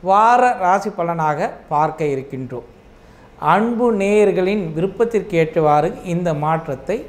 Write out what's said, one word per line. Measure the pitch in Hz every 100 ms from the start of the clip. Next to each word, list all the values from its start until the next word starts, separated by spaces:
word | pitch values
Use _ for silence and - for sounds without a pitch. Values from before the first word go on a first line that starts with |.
வார | 175 196 220 247 247 220
ராசி | 185 196 202 196
பலனாக | 170 170 156 147 190 - -
பார்க்க | 147 156 151
இருக்கின்றோம். | 151 135 131 131 127 120 - - - - - - - - 147
அன்பு | 180 226 233 240 214
நேயர்களின் | 196 208 208 175 185 208 170
விருப்பத்திற்கு | 156 185 - 233 220 185 165
ஏற்றவாறு | 160 165 151 147 160 240 185
இந்த | 170 175 147
மாற்றத்தை | 147 160 156 131 - 214